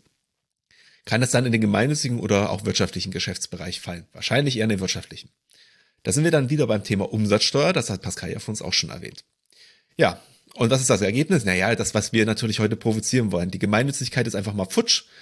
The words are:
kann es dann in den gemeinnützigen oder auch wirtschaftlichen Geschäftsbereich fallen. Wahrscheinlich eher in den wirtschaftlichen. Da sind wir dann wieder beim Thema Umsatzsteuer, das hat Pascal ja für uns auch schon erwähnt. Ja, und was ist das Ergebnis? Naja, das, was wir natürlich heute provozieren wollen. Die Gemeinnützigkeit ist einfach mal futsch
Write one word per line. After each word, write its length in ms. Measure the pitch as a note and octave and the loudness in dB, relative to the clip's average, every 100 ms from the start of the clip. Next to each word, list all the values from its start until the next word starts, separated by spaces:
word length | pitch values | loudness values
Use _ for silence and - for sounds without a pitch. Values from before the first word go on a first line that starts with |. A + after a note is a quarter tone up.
| _ _ _ _ _ _ _ _ _ _ - | _ _ _ _ _ _ _ _ _ _ -2
kann 140 | A#2 | 0
es 80 | B2+ | 2
dann 160 | B2 B2+ | 2 2
in 60 | |
den 100 | A2+ | 2
gemeinnützigen 580 | G#2+ G2+ C3 D3+ B2+ A#2+ | 4 4 2 0 -2 -2
oder 300 | G#2 G2+ G2+ | 2 2 2
auch 160 | G2+ G2+ | -2 -2
wirtschaftlichen 460 | - F#2+ F2+ F#2+ | 0 -2 -4 -6
Geschäftsbereich 680 | F2+ G#2 F#2 - F2 F2 - | -6 -6 -6 -10 -10 -10 -10
fallen. 260 | - F2 - | -10 -12 -14
Wahrscheinlich 460 | - - B2 C#3+ B2+ | -8 -2 0 0 0
eher 60 | |
in 60 | A2 | 0
den 100 | G2 | 0
wirtschaftlichen. 500 | F#2 F2 - - - _ _ _ _ _ _ _ | -2 -4 -8 -18 -20 _ _ _ _ _ _ _
Da 100 | A2+ | -2
sind 120 | C#3 | 2
wir 60 | E3 | 4
dann 200 | D#3 C3 | 2 2
wieder 160 | D3+ A#2+ | 0 2
beim 180 | G#2+ | 0
Thema 260 | - G2+ F#2+ | 0 -2 0
Umsatzsteuer, 640 | A2 G#2+ G#2+ - C#3 D#3 | 0 2 2 2 2 2
das 160 | F3+ A#2 | 2 -2
hat 140 | F#2 | -4
Pascal 280 | F2+ - F2 | -6 -8 -8
ja 80 | - | -8
für 100 | - | -8
uns 100 | G#2+ | -8
auch 140 | - | -4
schon 160 | - - | -2 -4
erwähnt. 340 | - - - - _ _ _ - _ _ - | -8 -14 -16 -20 _ _ _ -20 _ _ 0
Ja, 240 | F2+ E2 - _ _ | 2 0 -14 _ _
und 160 | - A#2 | 0 2
was 120 | C3 | 4
ist 80 | B2+ | 4
das 100 | G#2 | 2
Ergebnis? 460 | G2 A#2+ D#3 F3 G#2+ | 2 2 2 2 2
Naja, 280 | F2+ G2+ | 2 2
das, 200 | A2+ G#2+ | 0 0
was 180 | G#2+ - | -2 2
wir 140 | A2+ G#2+ | 2 2
natürlich 340 | G#2+ A2 G#2+ | 2 -2 0
heute 160 | G#2+ A2+ | 0 0
provozieren 560 | A#2 A2 - B2+ G#2+ | -2 0 0 0 2
wollen. 180 | F#2 F2 | 0 -2
Die 80 | F#2 | -2
Gemeinnützigkeit 680 | G#2 G#2+ C#3 C#3 B2 C3+ A2+ | 2 2 0 -2 -4 -2 -2
ist 80 | |
einfach 180 | G2+ G2+ | -4 -4
mal 140 | G2+ F#2 | -4 -2
futsch 380 | - A#3+ - - - | 0 2 0 -4 -20